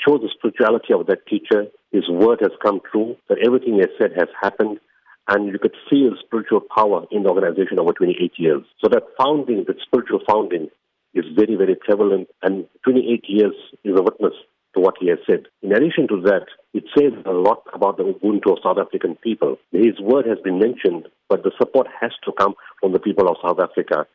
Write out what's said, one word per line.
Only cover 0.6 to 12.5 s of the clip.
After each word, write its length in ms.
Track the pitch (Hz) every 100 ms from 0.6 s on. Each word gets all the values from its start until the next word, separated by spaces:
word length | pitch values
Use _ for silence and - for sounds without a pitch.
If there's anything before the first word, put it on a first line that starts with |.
| 113 113 -
of 140 | 101 82
that 180 | 92 -
teacher. 380 | 104 - 107 104 - _
His 120 | 101 87
word 300 | 87 110 117
has 100 | 101 -
come 200 | 104 98 -
true, 240 | 110 113 120 -
that 80 | - 117
everything 300 | 123 120 104
he 40 |
has 100 | 90 -
said 140 | 101 90
has 100 | 85 -
happened, 380 | 98 - 107 104 _ _ _ _ -
and 180 | 101 101
you 100 | 98
could 160 | 110 - -
feel 220 | 139 127 - -
spiritual 340 | 113 104 104
power 460 | - 107 107 90 -
in 140 | 104
the 60 | 98
organization 500 | 90 92 87 92 92
over 140 | 85
twenty-eight 400 | 80 90 87 87 -
years. 260 | 82 71 - _
So 80 | 107
that 140 | 117 - -
founding, 460 | 135 151 127 107 92
that 100 | 90
spiritual 380 | - 127 113 101 -
founding, 420 | 107 101 87 78 _ _ _ _
is 100 | - 78 80
very, 200 | 107 98
very 200 | 95 90
prevalent, 520 | - 101 104 98 90 _
and 240 | 92